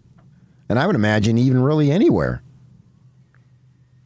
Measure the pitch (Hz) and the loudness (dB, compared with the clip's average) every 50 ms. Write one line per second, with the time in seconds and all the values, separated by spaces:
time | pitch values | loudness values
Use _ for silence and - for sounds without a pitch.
0 | _ _ _ - - - - - - _ _ _ _ _ 101 117 147 196 202 127 | _ _ _ -20 -20 -20 -20 -20 -20 _ _ _ _ _ -4 -2 -2 -2 -2 0
1 | 104 107 107 107 104 117 113 117 123 135 127 127 127 139 156 156 151 143 143 185 | 0 0 0 0 0 0 0 0 0 0 0 0 0 0 0 0 0 0 0 2
2 | 254 349 131 92 71 64 62 60 - - - - - - - - - _ _ _ | 2 2 2 0 -2 -4 -6 -8 -12 -18 -20 -20 -20 -20 -20 -20 -20 _ _ _
3 | _ - _ _ _ _ _ _ _ _ _ _ _ _ _ _ _ _ _ _ | _ -20 _ _ _ _ _ _ _ _ _ _ _ _ _ _ _ _ _ _
4 | _ | _